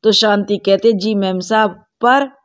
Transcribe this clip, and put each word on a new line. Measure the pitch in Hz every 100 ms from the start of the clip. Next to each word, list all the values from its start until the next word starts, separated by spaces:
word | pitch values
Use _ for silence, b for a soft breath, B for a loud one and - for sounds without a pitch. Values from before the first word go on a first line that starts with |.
तो | 220
शांति | 196 214 208 202 202
कहती | 202 196 226
है, |
"जी | 208 208 208
मैम | 190 185
साहब, | 185 220 214 - _ _
पर?" | 233 262 269 _